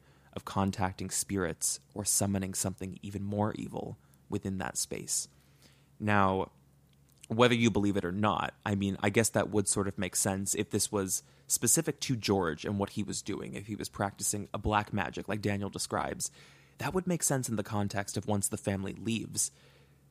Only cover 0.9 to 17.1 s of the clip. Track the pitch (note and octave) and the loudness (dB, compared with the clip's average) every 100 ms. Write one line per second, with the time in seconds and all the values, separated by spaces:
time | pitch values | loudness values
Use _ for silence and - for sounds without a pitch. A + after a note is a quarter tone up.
0.9 | F#2 F#2+ - - G2 F2 D#2+ - - - | -2 -6 -4 -2 0 0 -2 -4 -4 -8
1.9 | - G2+ - G2+ G2 F#2+ F#2 G2 F#2+ F#2+ | -6 0 2 2 2 0 -2 -2 -4 -8
2.9 | F#2 G2 G2+ G2 G#2 G#2 - - - - | -10 -8 -6 -2 0 0 0 -6 -6 -8
3.9 | A2 _ - - G#2 G2 F#2+ D2 - - | -10 _ -20 -4 -4 -2 -4 -4 -4 -4
4.9 | G#1+ - - - - _ _ - - _ | -6 -4 -4 -4 -12 _ _ -20 -20 _
5.9 | - G#2 G#2 G2 F#2+ F2+ - _ _ _ | -6 2 4 4 4 -2 -8 _ _ _
6.9 | _ _ _ - A2 A#2+ A#2+ A#2 G2+ G2+ | _ _ _ -2 6 6 8 6 6 4
7.9 | G2 F2 F#2+ G#2+ F2+ - - A2 G2+ G2 | 2 0 2 2 4 0 -2 0 2 2
8.9 | F#2+ G#2 G#2 A2 A2+ F#2+ G#2 G2 - G2 | 2 2 4 4 2 2 2 2 2 0
9.9 | F#2+ F#2 - G#2+ F#2+ G2 - G#2 G#2 - | -2 -4 0 0 0 0 -2 0 0 0
10.9 | G#2 F#2+ - - - - - A#2+ - D#3+ | 0 0 -2 -6 -16 -4 0 4 4 2
11.9 | D3 - B2+ G2+ G2 F2 D#2 - G2+ G2 | -2 -2 0 2 2 2 -2 -2 -2 -2
12.9 | - G2 G2 - G2 G#2 - G#2 G#2+ - | -4 -6 -6 -6 -6 -8 -10 -8 -8 -8
13.9 | - G2+ - G#2 G#2 G2+ G#2 G#2 G#2+ G#2 | -4 -4 -2 -4 -4 -6 -6 0 2 2
14.9 | G#2+ D#2 - E2+ G#2+ G#2 G2+ G2+ E3+ - | -2 -2 -4 -6 -2 -2 -2 -4 -6 -4
15.9 | G#2 D2 - - - - - - - - | -2 -2 -4 -8 -8 -20 -20 -20 -8 -2
16.9 | F#3 F3+ | -2 0